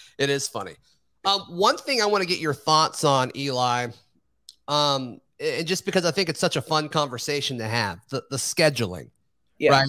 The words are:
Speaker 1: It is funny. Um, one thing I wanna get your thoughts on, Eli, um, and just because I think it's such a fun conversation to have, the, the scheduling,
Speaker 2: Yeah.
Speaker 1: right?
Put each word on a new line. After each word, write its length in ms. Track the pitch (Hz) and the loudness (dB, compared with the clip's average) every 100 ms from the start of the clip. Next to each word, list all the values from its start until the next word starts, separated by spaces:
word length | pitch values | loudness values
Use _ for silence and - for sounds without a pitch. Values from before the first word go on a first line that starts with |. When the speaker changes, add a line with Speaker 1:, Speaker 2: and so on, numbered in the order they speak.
| - - | -12 -2
Speaker 1:
It 120 | 139 | 0
is 160 | 139 - | 0 -4
funny. 280 | 110 95 - _ _ _ _ 196 | -8 -10 -14 _ _ _ _ -2
Um, 160 | 196 | -2
one 360 | 190 170 214 320 | -4 2 2 2
thing 240 | - 254 | -2 0
I 60 | 214 | 2
wanna 180 | 208 185 | 2 0
get 140 | 185 | -2
your 160 | 156 131 | -2 -2
thoughts 480 | - 156 156 - | 2 4 4 2
on, 280 | 151 135 127 - | 2 2 2 -4
Eli, 520 | 139 127 123 120 123 - _ _ _ _ - - - | -4 0 0 0 -4 -8 _ _ _ _ -20 -14 -2
um, 540 | 147 147 139 127 101 _ - | 2 2 0 -4 -14 _ -8
and 280 | 151 131 165 | -4 -2 -2
just 180 | 185 - | -4 -2
because 200 | 185 170 | 0 0
I 60 | |
think 160 | 175 170 | 0 -2
it's 120 | 151 | 0
such 160 | 175 147 | 0 -2
a 60 | |
fun 280 | - 156 151 | 0 -2 0
conversation 720 | 160 143 120 - 147 - 123 | -2 -2 -4 -4 -4 -4 -4
to 60 | 110 | -2
have, 320 | 117 104 85 - | -2 -2 -4 -8
the, 140 | 135 - | -8 -6
the 80 | 131 | -6
scheduling, 720 | - - 156 123 104 87 60 _ _ _ _ - | -4 2 2 2 -4 -6 -12 _ _ _ _ 0
Speaker 2:
Yeah. 140 | 147 | 4
Speaker 1:
right? 160 | 139 | 4